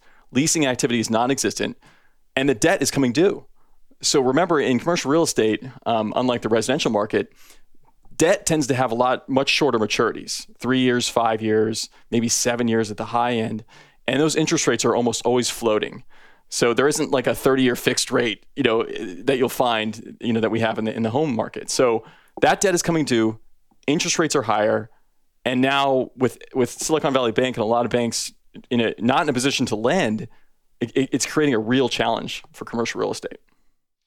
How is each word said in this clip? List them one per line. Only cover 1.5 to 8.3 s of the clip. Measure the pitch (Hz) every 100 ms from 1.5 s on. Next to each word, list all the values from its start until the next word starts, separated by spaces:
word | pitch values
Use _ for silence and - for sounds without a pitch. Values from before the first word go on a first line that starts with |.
| - 110 - - _ _ _ _ 131
and | 139
the |
debt | 117 165 190
is | 135
coming | 139 127
due. | 120 190 - - - - - - -
So | - 151
remember, | 127 139 175 156
in | 117 120
commercial | 160 175 131
real | 160
estate, | 156 - 110 104 131 -
um, | - 113 107
unlike | - 127 120
the | 117
residential | 113 107 147 135
market, | 104 107 104 - - - - - - - _ -
debt | - 160